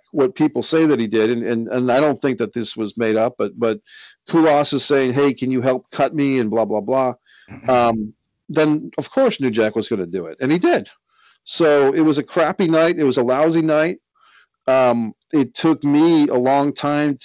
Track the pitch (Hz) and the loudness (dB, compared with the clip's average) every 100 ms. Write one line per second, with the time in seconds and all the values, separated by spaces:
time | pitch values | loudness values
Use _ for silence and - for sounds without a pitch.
0 | _ - 131 - 151 127 113 160 160 139 | _ 0 0 0 -2 -2 -2 0 2 0
1 | 117 110 110 120 113 117 113 127 127 123 | 0 0 0 0 -2 -4 -4 -2 0 2
2 | 151 135 143 123 113 117 110 - 107 98 | 2 0 -4 -4 -4 -6 -8 -8 -8 -4
3 | 113 110 113 - 107 - 117 107 - - | -2 0 -2 -2 -6 -2 -2 -2 -8 -20
4 | - _ - 170 160 143 143 139 - 143 | -20 _ -2 2 4 4 2 -4 0 0
5 | 131 123 143 131 127 131 123 127 - - | 2 2 0 0 -2 -2 0 -2 -4 -2
6 | 135 160 139 131 110 110 110 107 101 131 | -2 0 -2 0 0 -2 -2 -2 -2 -2
7 | 127 120 _ _ - 104 - 127 120 113 | -2 -6 _ _ -20 -8 0 2 2 0
8 | 107 - _ _ - 151 151 151 156 - | -6 -14 _ _ -6 0 0 0 -4 -10
9 | 139 - 262 - 131 113 110 113 104 110 | -6 0 0 0 -2 0 0 -2 -4 -4
10 | 87 92 82 - 131 165 330 349 - _ | -4 -8 -10 -6 -2 0 2 0 -4 _
11 | _ _ _ _ - - 165 147 139 139 | _ _ _ _ -12 0 2 4 4 2
12 | 156 147 - - 156 - 180 160 165 175 | 2 0 -2 -2 -2 0 0 2 2 2
13 | 147 127 120 127 156 165 160 151 160 190 | 0 0 0 2 2 2 0 0 0 -4
14 | _ _ _ _ _ _ - 131 127 120 | _ _ _ _ _ _ 0 2 2 2
15 | 113 - _ 156 123 - 165 147 147 147 | -2 -8 _ -2 -2 0 0 0 2 2
16 | 165 160 147 127 127 139 143 139 143 147 | 4 4 2 2 2 2 0 -2 -4 -2
17 | 147 135 | -2 -4